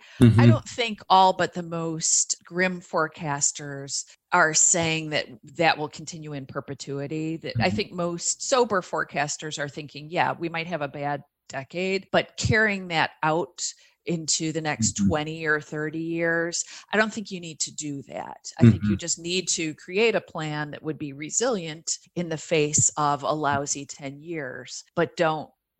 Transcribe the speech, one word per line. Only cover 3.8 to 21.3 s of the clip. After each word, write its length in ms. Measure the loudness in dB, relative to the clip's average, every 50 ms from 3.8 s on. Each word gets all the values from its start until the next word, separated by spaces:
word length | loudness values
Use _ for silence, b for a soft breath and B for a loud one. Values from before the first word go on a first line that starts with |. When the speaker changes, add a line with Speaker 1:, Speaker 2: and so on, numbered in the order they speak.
| -8 -6 -6 -8 -8 B B B _ 2 4
Speaker 2:
are 220 | 6 6 6 6
saying 560 | 4 4 6 4 4 2 2 0 0 -2 -2
that 160 | -2 -4 -4 -4 -12 -20 -20 -18 -2
that 200 | 2 4 4 4
will 140 | 2 -2 -6
continue 420 | -8 -12 -14 -12 -12 -12 -12 -10 -10
in 140 | -10 -10
perpetuity. 920 | -8 -10 -10 -8 -8 -12 -12 -10 -8 -6 -6 -6 -6 -6 -4 -4 -4 -6
That 200 | -6 -8 -6 -2 0
I 80 | 0 2
Speaker 1:
Mm-hmm. 80 | 2
Speaker 2:
think 160 | 0 -4 -6 -4
most 560 | -4 -4 -2 -2 -4 -4 -4 -4 -4 0 2
sober 320 | 4 4 4 4 2 -2
forecasters 800 | -2 -2 -4 -4 -4 -4 -2 -2 -2 -2 -4 -8 -8 -10 -8 -6
are 100 | -8 -8
thinking, 400 | -8 -12 -14 -12 -14 -16 -14 -6
"Yeah, 220 | 0 0 0 0 0
we 160 | -4 -6 -6
might 180 | -4 -6 -6
have 160 | -4 -4 -6 -6
a 60 | -6
bad 340 | -6 -6 -4 -4 -4 -6 -8 _ _ _ _ _
decade," 600 | -10 -10 -10 _ -6 -4 -2 -2 -2 -4 -4 0
but 280 | 0 0 0 0 -6 -4
carrying 500 | 0 2 4 4 4 4 2 -2 -6 -2
that 220 | 2 2 2 2 0 -2 0
out 400 | 2 2 2 0 -2 _ -10 -10 -10 -10 b b b b b -6
into 480 | -4 -4 -4 -2 -2 -2 -2 0 -2 -4
the 80 | -2
next 340 | -2 -2 0 0 0 0 0
Speaker 1:
Mm-hmm. 140 | 2 2 2
Speaker 2:
twenty 380 | 2 2 -2 -4 -6 -6 0
or 140 | 0 0 0
thirty 380 | -2 -6 -6 -4 -4 -4 -4 -4
years, 680 | -4 -4 -2 0 0 0 2 0 0 -2 -2 -6 -6 B B B B B 2
I 40 |
don't 160 | 2 2 2 0
think 200 | -8 -10 -10 -10
you 80 | -10
need 180 | -10 -12 -6 -6
to 140 | -6 -6 -6
do 280 | -8 -8 -6 -6 -8 -10
that. 500 | -10 -10 -10 -10 -10 -12 -14 -16 -14 0
I 60 | 6 8
think 120 | 8 8
you 60 | 6 2 0
Speaker 1:
Mm-hmm. 60 | 0
Speaker 2:
just 220 | 0 -2 -6 -6 -6
need 300 | -4 -2 -2 -2 -2 -2
to 260 | -2 -2 -2 -4 -4
create 400 | -8 -12 -6 0 2 2 2 2
a 60 | 0
plan 500 | -2 -4 -10 -8 -6 -4 -4 -6 -6 -8
that 120 | -10 -10 -6
would 160 | -6 -6 -6
be 140 | -8 -10 -10
resilient 840 | -10 -10 -4